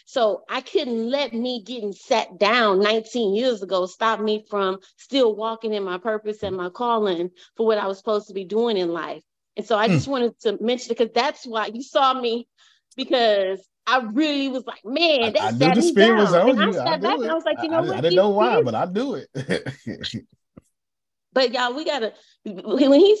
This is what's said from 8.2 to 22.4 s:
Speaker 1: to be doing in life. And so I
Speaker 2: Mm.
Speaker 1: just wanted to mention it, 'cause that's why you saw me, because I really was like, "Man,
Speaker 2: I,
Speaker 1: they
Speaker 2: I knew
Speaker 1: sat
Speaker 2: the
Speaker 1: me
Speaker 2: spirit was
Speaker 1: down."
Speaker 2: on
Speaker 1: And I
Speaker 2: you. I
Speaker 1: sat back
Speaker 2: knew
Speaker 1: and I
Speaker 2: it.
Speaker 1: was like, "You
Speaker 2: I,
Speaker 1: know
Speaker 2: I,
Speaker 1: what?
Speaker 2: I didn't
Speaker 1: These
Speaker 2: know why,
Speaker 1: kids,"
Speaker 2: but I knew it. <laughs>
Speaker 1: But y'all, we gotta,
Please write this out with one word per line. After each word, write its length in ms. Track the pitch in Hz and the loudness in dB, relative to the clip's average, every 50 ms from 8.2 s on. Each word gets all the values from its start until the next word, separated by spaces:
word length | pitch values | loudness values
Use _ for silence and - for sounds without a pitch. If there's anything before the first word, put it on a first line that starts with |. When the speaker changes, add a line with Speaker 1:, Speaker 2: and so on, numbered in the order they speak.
| 208 - | -4 -6
Speaker 1:
to 60 | 185 | -10
be 100 | 196 190 | -10 -8
doing 320 | 170 208 226 240 233 214 | -4 -2 -2 0 0 0
in 160 | 185 180 170 | -2 -2 -2
life. 320 | 170 165 151 151 139 156 _ _ _ _ _ _ - | -4 -6 -8 -10 -12 -14 _ _ _ _ _ _ -12
And 100 | 214 214 | -10 -4
so 100 | - 226 | -2 0
I 120 | 202 220 202 | 0 2 2
Speaker 2:
Mm. 40 | 175 | 2
Speaker 1:
just 120 | 135 - | 0 0
wanted 320 | 269 277 247 240 220 - _ | -2 -2 -2 -2 -2 -4 _
to 140 | - 214 196 - | -4 -4 -4 -2
mention 320 | 208 240 254 254 - - | -2 -2 -2 -4 -4 -6
it, 60 | 226 - | -2 -2
'cause 120 | 233 220 | -2 -2
that's 320 | - 233 262 302 294 - - | 0 -2 -2 -2 -4 -8 -12
why 220 | 247 220 220 208 220 214 | -8 -6 -6 -6 -6 -8
you 80 | 240 | -12
saw 320 | 269 - - 302 269 262 262 | -10 -4 0 2 2 2 2
me, 320 | 254 240 233 226 240 240 _ _ _ _ _ _ _ _ _ - | 0 -2 -4 -4 -4 -8 _ _ _ _ _ _ _ _ _ -12
because 640 | 254 262 - 269 247 233 214 208 202 190 190 196 185 - _ _ _ - 226 | -10 -4 0 0 2 4 4 4 2 2 -2 -4 -6 -10 _ _ _ -4 0
I 100 | 247 262 233 214 | 0 0 0 0
really 340 | 214 277 320 302 285 277 269 269 | -2 0 0 0 0 -2 -2 -4
was 160 | 247 - - | -4 -6 -8
like, 180 | 226 - - - | -10 -16 -14 -10
"Man, 360 | 214 269 320 339 320 294 247 | -6 -2 0 2 2 2 2
Speaker 2:
I, 120 | 226 220 | 2 0
Speaker 1:
they 160 | 220 311 - - | 0 0 -2 0
Speaker 2:
I 20 | |
knew 80 | 117 120 | 0 2
Speaker 1:
sat 160 | - - 254 | 4 4 4
Speaker 2:
the 80 | 226 | 4
Speaker 1:
me 60 | 339 339 | 4 4
Speaker 2:
spirit 260 | - 202 202 233 226 | 6 6 6 6 6
was 160 | 214 202 190 | 4 4 4
Speaker 1:
down." 20 | 175 | 4
Speaker 2:
on 160 | 170 202 262 | 4 4 4
Speaker 1:
And 100 | 277 208 | 4 4
I 60 | 214 | 2
Speaker 2:
you. 120 | - 185 147 | 0 0 0
I 60 | 123 - | 0 0
Speaker 1:
sat 120 | 311 180 | -2 0
back 120 | 202 - 320 | 0 -2 -2
Speaker 2:
knew 60 | 285 | -2
Speaker 1:
and 80 | 226 311 | -2 -2
I 20 | 330 | -2
Speaker 2:
it. 0 | |
Speaker 1:
was 100 | 330 - | -2 -2
like, 140 | 311 311 - | -4 -4 -4
"You 80 | 349 311 | -4 -2
Speaker 2:
I, 60 | 330 | -2
Speaker 1:
know 40 | - | -2
Speaker 2:
I, 60 | - | -2
Speaker 1:
what? 100 | 320 - | -2 -2
Speaker 2:
I 40 | - | 0
didn't 80 | 156 170 | 0 4
Speaker 1:
These 60 | 180 | 4
Speaker 2:
know 120 | 185 202 208 | 4 4 4
why, 320 | 196 208 220 240 208 - | 4 2 2 2 4 2
Speaker 1:
kids," 40 | 127 | 2
Speaker 2:
but 100 | 120 - | 0 0
I 80 | - 165 | -2 -4
knew 300 | 180 180 214 269 277 190 | -2 -2 -4 -4 -4 -6
it. 140 | 131 113 - - | -8 -10 -10 -10
<laughs> 920 | - 131 - 180 - - 131 - - - 113 - - - - - - - _ _ _ _ _ - - _ _ _ _ _ _ _ _ _ _ _ _ _ _ | -8 -6 -4 -4 -4 -4 -8 -12 -12 -12 -12 -12 -10 -10 -10 -10 -12 -14 _ _ _ _ _ -20 -20 _ _ _ _ _ _ _ _ _ _ _ _ _ _
Speaker 1:
But 200 | - 262 262 233 | 0 0 0 0
y'all, 220 | 247 247 247 247 247 | 0 -2 -4 -4 -4
we 100 | 302 320 | -6 -4
gotta, 300 | 339 294 247 226 - - - _ _ _ _ | -4 -4 -4 -4 -6 -8 -10 _ _ _ _